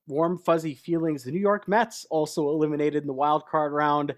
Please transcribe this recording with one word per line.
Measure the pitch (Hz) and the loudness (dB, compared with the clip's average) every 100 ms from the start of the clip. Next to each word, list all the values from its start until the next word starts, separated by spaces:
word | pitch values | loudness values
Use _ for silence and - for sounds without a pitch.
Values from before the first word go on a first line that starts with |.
| - | -8
warm, | 135 165 175 | -2 0 0
fuzzy | - 165 160 | 0 0 0
feelings. | 131 - 165 165 147 | -8 -4 -2 0 -2
The | 123 | -4
New | 165 | -2
York | 202 202 190 | 0 0 2
Mets | 208 226 - - | 2 0 -4 -4
also | 160 151 - 147 | -2 -2 -2 0
eliminated | 156 156 147 147 147 | 0 0 0 0 0
in | 143 | -4
the | |
wild | 131 147 151 - | -2 2 2 0
card | 160 151 | -2 0
round. | 147 147 147 143 | 2 2 2 0